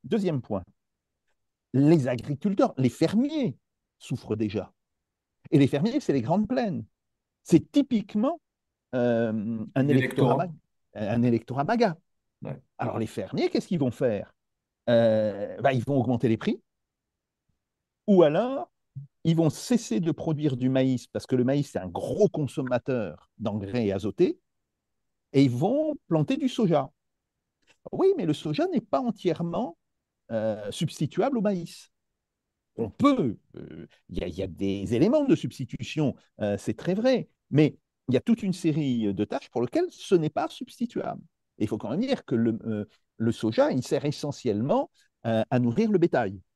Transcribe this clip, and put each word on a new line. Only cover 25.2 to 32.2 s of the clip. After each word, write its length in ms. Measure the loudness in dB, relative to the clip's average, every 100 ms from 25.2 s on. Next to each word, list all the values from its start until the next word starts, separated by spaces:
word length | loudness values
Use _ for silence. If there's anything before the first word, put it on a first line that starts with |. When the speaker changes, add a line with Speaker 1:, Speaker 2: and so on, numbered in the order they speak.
| _
Speaker 1:
et 120 | 4
ils 60 | 4
vont 460 | 2 0 0 -2 -6 _
planter 280 | 0 0
du 140 | 0 -2
soja. 400 | 0 2 2 0 _ _ _ _ _ _ _ _ _ -10
Oui, 160 | 0 2 2
mais 80 |
le 80 | -2
soja 340 | -2 -4 -2 0
n'est 140 | -2
pas 180 | -2 -2
entièrement, 800 | -2 -2 -2 -2 -4 -4 -6 -10 _ _ _ _ -8
euh, 380 | -4 -2 -4 -8
substituable 680 | -4 -6 -4 -4 0 0 0
au 40 |
maïs. 480 | 0 -2 -8 -16 -20 _ _ _